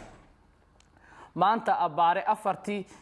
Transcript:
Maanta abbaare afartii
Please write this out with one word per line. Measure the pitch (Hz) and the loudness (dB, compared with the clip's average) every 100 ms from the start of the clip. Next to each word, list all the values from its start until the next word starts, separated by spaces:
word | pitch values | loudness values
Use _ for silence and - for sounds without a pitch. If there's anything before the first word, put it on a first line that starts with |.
| - - - _ _ _ _ _ _ _ - - - | -16 -20 -20 _ _ _ _ _ _ _ -20 -20 -8
Maanta | 165 185 226 - 185 | 0 2 2 0 0
abbaare | 170 151 170 185 190 | 0 2 2 2 0
afartii | 214 202 180 - 208 185 - | -2 -2 -6 -6 -8 -8 -16